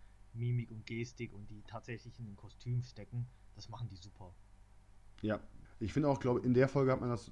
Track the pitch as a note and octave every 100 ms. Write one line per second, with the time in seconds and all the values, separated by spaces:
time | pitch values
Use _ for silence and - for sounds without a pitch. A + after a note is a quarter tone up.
0 | - - - A#2 A#2+ B2 A2+ A2 G#2+ A#2
1 | A#2+ - A2+ G#2 G#2 G#2+ - A2+ - A2+
2 | A#2 - G#2+ G2+ G2+ - B2 B2 B2+ G#2
3 | G2+ A#2+ A#2+ - - G2+ A#2 G#2+ A2+ F#2
4 | G2 - F2+ - - - - - - -
5 | - - G#2+ G#2+ - - - - G#2 C#3+
6 | D3 C3 B2 B2 B2+ B2 C3+ C#3+ C3 C3
7 | B2 A#2 -